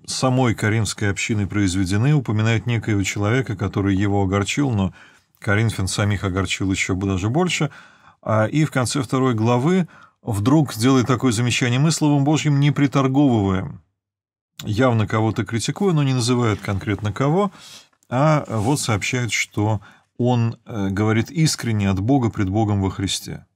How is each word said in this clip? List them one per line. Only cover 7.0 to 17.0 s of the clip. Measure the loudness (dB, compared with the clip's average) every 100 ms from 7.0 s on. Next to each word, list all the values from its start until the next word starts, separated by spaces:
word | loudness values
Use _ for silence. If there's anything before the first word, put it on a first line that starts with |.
| -2
даже | -2 0
больше. | 0 -2 -2 -4 -6 -20 _ -20 _ -2
А, | 0 0
и | 0 0
в |
конце | 0 -2 -4
второй | -2 0 0 2
главы | 2 2 2 0 0 -8 -20 _
вдруг | -6 -2 4 4 2
делает | 0 2 4 2
такое | 2 2
замечание: | 0 0 0 0 2
«Мы | 2
Словом | 2 2 2
Божьим | 2 2 2 2
не | 2
приторговываем». | 2 2 2 2 4 4 4 2 0 -4 -12 _ _ _ _ _ _ _ -14
Явно | -6 0 2 2 0
кого-то | 0 0 -2 -4
критикуя, | -4 -4 -2 0
но | 2
не | 0 0
называет | 0 0 0 0
конкретно | -4 -6 -4 -4